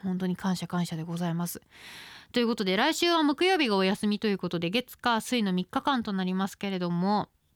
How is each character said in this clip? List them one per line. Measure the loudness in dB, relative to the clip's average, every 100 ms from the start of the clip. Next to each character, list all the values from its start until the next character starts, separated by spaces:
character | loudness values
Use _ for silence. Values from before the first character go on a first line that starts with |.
本 | -4 -2
当 | -2
に | -2
感 | -2 -2
謝 | -2
感 | -2 -2
謝 | -4
で |
ご | -6 -4
ざ | -2
い |
ま | -2 -4
す。 | -8 -16 -20 -20 -18 -18 -20 -6
と | 0
い |
う | 0
こ | 2
と | 0
で、 | 2
来 | 2
週 | 2 2
は | 4
木 | 2 2 2
曜 | 4
日 | 4
が | 4
お |
休 | 2 2 0
み | 0
と | 0
い |
う | 0
こ | -2
と | -2
で、 | 0
月 | -2 -4 -4
火 | 0 0
水 | 0 0
の | 2
三 | 0 -2
日 | -2
間 | 0 0
と | 0
な | -2
り | -2 0
ま | -2
す | -4
け | -6
れ | -2
ど | 0
も、 | 0 2 0 -2 _ _